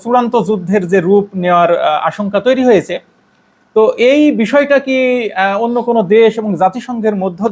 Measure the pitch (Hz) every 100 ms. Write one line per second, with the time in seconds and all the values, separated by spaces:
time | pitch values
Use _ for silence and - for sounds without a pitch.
0 | 226 247 240 240 185 214 175 202 175 190
1 | 170 202 202 190 180 175 170 170 156 151
2 | 160 - 196 202 247 262 254 196 - 175
3 | - _ _ _ _ _ _ 214 214 -
4 | 240 294 302 214 208 285 277 277 269 262
5 | 254 247 220 185 196 202 233 240 233 233
6 | 180 214 220 220 214 165 185 240 - 233
7 | 214 202 190 170 220